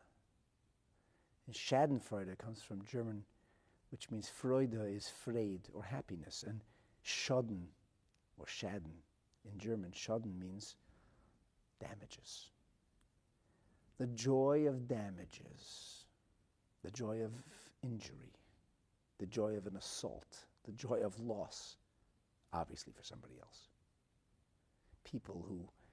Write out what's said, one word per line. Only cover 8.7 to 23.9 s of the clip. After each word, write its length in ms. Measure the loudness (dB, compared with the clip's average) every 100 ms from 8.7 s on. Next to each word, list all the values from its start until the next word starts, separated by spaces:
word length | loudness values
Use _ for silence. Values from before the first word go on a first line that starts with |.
| -2 -6 -12 -18 _ _ _
in 160 | -12 -4
German, 320 | 2 2 0
Schaden 480 | -4 2 2 2 -4
means 360 | -4 -6 -8 -14 -20 -20 -20 -20 -20 _ _ _ _ _
damages. 680 | -10 -10 -14 -16 -14 -14 -14 _ _ _ _ _ _ _ _ _ _ _ _ -20 -20 -4
The 100 | -2
joy 600 | 2 6 8 10 8 8
of 200 | 4 2
damages, 1160 | 0 0 -4 -10 -12 -14 -14 -14 -12 -12 -14 -18 _ _ _ _ _ _ _
the 80 | -10
joy 300 | -4 -2 0
of 100 | 0 -4 -10 -16 -20 -8
injury, 520 | -4 -4 -6 -12 -16 -20 -20 -20 _ _ _ _ _ _
the 80 | -2
joy 280 | 4 4 4
of 120 | -2
an 100 | -4
assault, 720 | -6 -4 -4 -6 -10 -18 -18 _
the 100 | -12
joy 280 | -6 2 4
of 180 | 4 0
loss, 580 | -2 0 -2 -6 -12 -14 _ _ _ _ _ _ _
obviously 380 | -2 -2 -4 -12
for 120 | -12
somebody 320 | -14 -12 -14 -18
else. 300 | -18 -20 -20 _ _